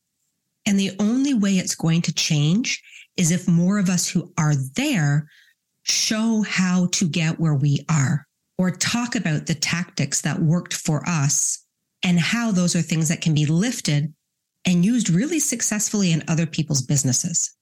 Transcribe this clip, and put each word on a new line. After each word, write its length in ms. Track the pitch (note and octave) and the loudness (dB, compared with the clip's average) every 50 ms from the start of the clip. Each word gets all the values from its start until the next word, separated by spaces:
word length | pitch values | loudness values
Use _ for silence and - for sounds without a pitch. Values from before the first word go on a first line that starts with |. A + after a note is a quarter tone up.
| _ _ _ _ _ _ _ _ _ _ _ _ - | _ _ _ _ _ _ _ _ _ _ _ _ -2
And 140 | G#3+ G3 G3 | 0 0 2
the 140 | G3 F#3+ F#3+ G3 | 0 0 -2 -2
only 340 | G#3 G#3+ A#3+ C4 C4+ C#4+ C4+ | -2 0 0 0 0 0 2
way 240 | G#3+ G3+ G3 F#3+ F3+ | 2 2 2 2 0
it's 160 | - - - | 0 -2 -4
going 280 | - - E3 E3 E3+ | -2 0 0 0 0
to 120 | - - - | 0 -2 -4
change 680 | - - - D#3+ D3 D3 D3+ F3+ A3+ C4 - - - - - - - - _ - | -2 -2 0 2 2 2 2 2 0 0 -2 -6 -8 -10 -18 -20 -20 -20 _ -4
is 160 | - F3+ D#3 | 0 0 2
if 160 | F3+ F3 - F#3 | 0 0 2 2
more 300 | E3+ E3+ F3 F#3 G#3 G#3 | 2 4 4 2 2 2
of 120 | F#3 F#3 | 2 0
us 180 | F3+ F3 - - | 0 0 -2 0
who 240 | - F3 - - - E3+ | -2 -2 -4 -4 -4 -2
are 160 | D#3 D3+ D3 C3+ C3+ C3 - | 0 2 2 0 -2 -4 -4
there 520 | A#3+ C4+ D#4 C4 E3+ D3+ C#3+ C#3+ D3+ D3+ - _ - _ _ _ _ _ _ _ _ | -2 -2 0 0 0 2 2 0 0 -2 -4 _ -20 _ _ _ _ _ _ _ _
show 600 | - - - - - - A3+ G#3+ A3 A3+ A3 G#3+ | -6 -4 -2 -2 0 -2 0 0 0 2 2 0
how 440 | G3+ - - F#3 F#3 F3+ F3+ F#3 F3+ F3 | 0 -2 0 0 2 2 2 2 2 2
to 160 | - - G3 D3+ | 0 0 0 0
get 320 | D3 F3 D#3+ D#3+ - - | 0 0 0 0 0 0
where 160 | E3 D#3 D3 | 0 2 2
we 280 | C3 D3 D3 C#3 C#3 - - | 2 2 2 2 0 0 0
are, 400 | D#3+ D3 C3+ B2 - D3 - _ _ _ _ _ _ - | 0 2 2 2 0 -2 -4 _ _ _ _ _ _ -2
or 120 | F#3 F3+ | -2 -2
talk 460 | F3 - - - - A#3 A#3+ A#3+ - | -2 -4 -4 -4 -2 -4 -4 -4 -4
about 300 | A3+ F3 E3 D3+ D3+ - | -2 -2 -2 -2 -2 -2
the 100 | - E3 | -4 -4
tactics 640 | - - - E3+ E3+ F3+ - - - C3+ - - - | -4 -2 -4 -4 -4 -6 -6 -4 -4 -4 -2 -2 -4
that 200 | - D3+ C#3+ - | -4 -4 -2 0
worked 320 | E3 D3 E3+ F3 E3+ - | 2 2 2 0 -2 -4
for 340 | - - - E3+ D3+ C#3+ C#3 E3+ | -8 -6 -2 -2 -2 -2 -2 -2
us 500 | E3+ D3+ C3+ D3 - - - - - - _ _ _ _ _ _ _ - - | -2 0 0 0 0 0 -2 -2 -4 -8 _ _ _ _ _ _ _ -4 0
and 140 | F#3 F3 E3+ | 2 2 2
how 320 | D3+ - G#3+ A#3 A#3 A3+ | 2 0 0 -2 0 0
those 240 | G3 F3+ F3+ E3+ - | 0 2 2 2 0
are 80 | E3+ | 0
things 260 | E3 - E3 D#3+ D#3+ D3 | 0 0 0 0 0 0
that 120 | E3 - | -2 0
can 120 | - E3 | 0 2
be 140 | D3+ D3+ D3+ | 2 2 2
lifted 680 | D3 D#3+ E3+ G#3+ B3+ A#3+ - - E3+ D3 D3 D3+ D3+ - _ _ _ _ _ _ _ _ _ - | 2 2 2 2 0 -2 -4 -2 0 0 0 0 -2 -8 _ _ _ _ _ _ _ _ _ 0
and 200 | F3+ F3+ F3 F3 | 2 2 4 4
used 240 | A3 B3 A#3+ G3 - | 4 2 2 2 2
really 300 | D#3+ F3+ C4 D#4 F4 D4+ | 2 2 2 0 0 -2
successfully 720 | - - B3+ A#3 - - G#3+ G#3 - - - G#3 F#3+ F3 | -2 -2 -4 -4 -4 -4 -2 -2 -2 -2 0 0 2 2
in 140 | D#3+ D3+ - | 0 0 0
other 200 | - D#3+ D#3 E3 | -2 -2 0 -2
people's 360 | D#3 - - D3 - D3 C3+ | -2 -2 -4 -4 -2 -2 -4
businesses. 720 | B2 - D3 C3+ - C3 B2 - - F3+ E3 - - - _ _ | -2 0 0 0 0 0 0 -2 -2 -2 -4 -4 -4 -6 _ _